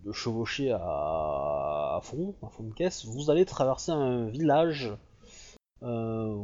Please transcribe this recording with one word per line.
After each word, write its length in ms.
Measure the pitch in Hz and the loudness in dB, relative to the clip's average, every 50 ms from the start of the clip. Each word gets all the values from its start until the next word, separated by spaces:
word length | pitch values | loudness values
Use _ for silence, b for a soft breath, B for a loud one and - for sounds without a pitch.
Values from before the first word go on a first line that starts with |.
| 90 | -10
de 80 | 101 | -8
chevaucher 600 | 104 - - 123 110 113 117 110 - - 139 131 | -8 -4 -4 -4 -2 -2 -2 -4 -2 -2 0 0
à, 80 | 113 95 87 87 78 71 76 76 80 80 78 76 73 69 71 73 73 71 69 73 76 73 76 69 80 | 0 0 -2 -2 -2 -2 0 0 0 0 0 0 0 0 0 0 0 0 0 -2 -2 -2 -2 -2 -2
à 20 | 90 | -4
fond, 320 | - - 127 143 180 202 190 - | -4 -6 -6 -6 -6 -6 -8 -10
à 80 | 113 104 | -14 -16
fond 140 | - - 113 | -14 -12 -12
de 100 | 110 110 | -10 -4
caisse, 320 | - 170 185 - - - | -2 -2 -2 -2 -4 -10
vous 240 | 110 113 135 147 151 | -10 -8 -4 2 4
allez 160 | 147 175 190 | 6 6 6
traverser 460 | - - - 135 131 131 - - - | 4 4 0 2 2 2 0 -2 -2
un 340 | 165 151 135 127 123 120 117 | 0 2 2 2 2 0 0
village, 640 | 110 113 143 165 147 139 156 170 165 151 139 127 110 104 107 - - - b b b b b b b b b _ _ _ - 120 | -2 -2 2 4 6 6 6 6 4 2 0 -4 -4 -6 -8 -12 -20 -20 b b b b b b b b b _ _ _ -10 -6
euh, 520 | 120 117 113 113 113 113 113 110 110 107 104 | -4 -2 -2 -2 -2 -2 -2 -2 -2 -2 -4